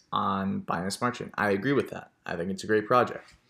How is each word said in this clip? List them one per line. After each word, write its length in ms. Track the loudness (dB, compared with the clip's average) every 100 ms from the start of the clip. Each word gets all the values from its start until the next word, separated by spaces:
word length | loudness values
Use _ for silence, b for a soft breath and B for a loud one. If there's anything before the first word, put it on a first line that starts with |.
| _
on 520 | -2 0 0 0 -2
Binance 300 | -2 -2 -4
Smart 240 | -2 -4 -4
Chain." 140 | -6 -2
I 140 | 0
agree 240 | 2 2
with 160 | 2 0
that. 200 | -6 -14 _
I 120 | -8 -4
think 140 | -4
it's 120 | -4
a 40 | 2
great 200 | 2 4
project. 480 | 4 4 -2 -12 -20